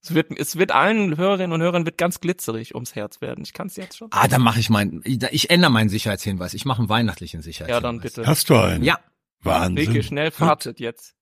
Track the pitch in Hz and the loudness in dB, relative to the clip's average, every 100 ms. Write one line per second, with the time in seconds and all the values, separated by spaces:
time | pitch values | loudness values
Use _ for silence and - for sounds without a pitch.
0 | - 160 160 - 143 - 190 - 170 220 | 0 0 0 -4 -6 0 2 4 4 2
1 | 196 151 185 196 185 165 170 175 165 - | 0 0 0 0 -2 0 0 0 -2 -2
2 | 170 - 170 175 - 113 113 - 123 - | -4 -2 -4 -4 -4 -8 -8 -12 -12 -10
3 | 104 - - - - - 196 - 185 - | -12 -10 -10 -10 -12 -12 -12 -12 -16 -16
4 | 226 - - 131 123 113 110 107 101 82 | -8 0 2 6 4 4 2 2 2 -4
5 | - 127 127 - - 175 170 117 110 104 | -4 -4 -2 -2 2 4 6 4 2 0
6 | - 98 - 95 87 - 139 120 110 110 | -2 -4 -4 -4 -6 -6 -4 -2 0 2
7 | 117 87 85 82 80 80 85 120 123 117 | 0 -4 -10 -12 -12 -12 -4 -2 -2 -6
8 | 117 - 113 151 - 127 95 87 135 170 | -10 -4 0 0 4 4 4 2 0 0
9 | _ _ _ _ 85 85 92 92 151 113 | _ _ _ _ 0 0 2 0 0 0
10 | - 143 156 - 160 151 - 117 117 120 | 0 -2 -4 0 2 2 -2 -8 -10 -10
11 | - _ | -20 _